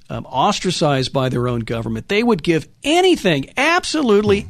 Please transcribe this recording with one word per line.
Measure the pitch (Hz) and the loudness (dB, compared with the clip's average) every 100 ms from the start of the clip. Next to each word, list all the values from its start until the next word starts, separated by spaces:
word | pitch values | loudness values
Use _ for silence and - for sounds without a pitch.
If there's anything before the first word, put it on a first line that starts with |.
| - | -12
um, | 117 - | -12 -6
ostracized | 127 185 196 185 - 156 135 123 | 0 0 0 -4 0 0 0 -2
by | 139 127 | -2 -2
their | 123 123 | -2 -2
own | 120 | -4
government, | 110 113 113 113 - | -4 -6 -6 -6 -2
they | 208 | 0
would | 240 190 | 2 2
give | 170 160 - _ | 0 -2 -2 _
anything, | 277 339 370 311 190 143 262 - | 0 2 4 2 2 0 -2 -2
absolutely | 302 349 - 311 247 202 214 202 | 0 0 0 0 2 4 4 0